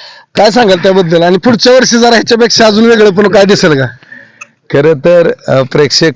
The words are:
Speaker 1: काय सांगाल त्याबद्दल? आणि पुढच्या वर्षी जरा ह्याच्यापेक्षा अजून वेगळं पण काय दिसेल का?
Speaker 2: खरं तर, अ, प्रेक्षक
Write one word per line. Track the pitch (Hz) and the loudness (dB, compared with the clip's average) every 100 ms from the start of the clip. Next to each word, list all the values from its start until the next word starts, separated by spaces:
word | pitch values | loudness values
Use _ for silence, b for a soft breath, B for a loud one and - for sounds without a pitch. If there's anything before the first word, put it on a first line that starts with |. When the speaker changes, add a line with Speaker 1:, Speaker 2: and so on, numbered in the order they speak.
| B B B - | B B B -2
Speaker 1:
काय | 208 | 0
सांगाल | 226 220 185 | 0 0 0
त्याबद्दल? | 190 190 170 170 | 0 0 0 0
आणि | 170 185 | 0 0
पुढच्या | 254 226 247 | 0 0 2
वर्षी | 254 - 233 | 2 2 0
जरा | 233 | 0
ह्याच्यापेक्षा | 226 - 233 233 - 220 | 0 0 -2 0 0 0
अजून | 208 226 | 2 2
वेगळं | 226 214 | 2 2
पण | 185 208 | 0 0
काय | 196 196 | 2 2
दिसेल | 196 180 143 | 0 0 -2
का? | 127 - B B B B B B _ | -4 -10 B B B B B B _
Speaker 2:
खरं | 139 156 151 175 | -2 0 0 0
तर, | 175 165 - - | 2 0 -4 -4
अ, | 131 | -4
प्रेक्षक | 131 151 143 - 160 | -2 -2 -2 -2 -4